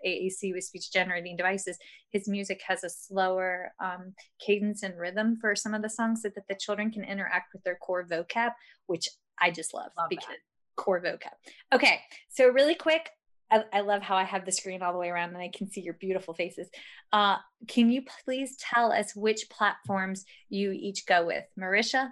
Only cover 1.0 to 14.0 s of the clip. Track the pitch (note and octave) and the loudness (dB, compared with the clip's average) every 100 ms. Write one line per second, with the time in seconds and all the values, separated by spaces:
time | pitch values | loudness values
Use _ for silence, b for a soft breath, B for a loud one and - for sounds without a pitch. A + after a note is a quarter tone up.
1 | F#3 F3 F3 F3 F3+ G3 F#3+ F3 B B | 0 -2 -6 -2 0 0 -4 -10 B B
2 | B G#3 G3+ G3+ G3 F#3+ - F#3 F3 - | B -4 -2 -4 -4 -6 -4 -4 -6 -12
3 | - F#3+ F#3 F#3 F#3 F3+ F3+ - F#3 F3+ | -6 0 2 2 -2 -4 -8 -8 -8 -8
4 | F#3 G3 B - - G3+ G#3 G3+ F#3+ F3 | -12 -20 B -6 0 2 2 -2 -6 -6
5 | F3 G3 A3 A3+ A3 G#3 G#3+ G#3+ G#3+ - | -6 0 2 2 2 0 -2 -4 -4 -2
6 | A3+ A3+ G#3+ G3+ - G3 - G#3 A3 A3 | 0 0 -4 -8 -8 -6 -4 -2 -2 -4
7 | G3 G3 F#3 F3+ - - F#3 F3+ - F3+ | -6 -6 -2 -4 -4 -8 -6 -6 -4 -4
8 | F3 E3 E3+ A3+ A#3 - b b - E3+ | -2 -4 -2 -2 -2 -4 b b -6 -4
9 | - - _ - F3+ E3+ D#3 - - - | -4 -10 _ 2 2 2 -8 -8 -8 -4
10 | E3 F3 - - _ _ _ - - F3+ | -4 -4 -8 -14 _ _ _ -4 0 0
11 | F3 - - - - B B B3+ C4 E3+ | 0 -6 -10 -18 -20 B B 6 6 4
12 | - B B - B3+ B3+ D4 F4 E4 D#4+ | -2 B B 6 6 8 6 4 2 2
13 | D#4+ - _ _ - A3 G#3+ G3+ G3+ G3+ | 0 -18 _ _ 4 4 4 0 2 0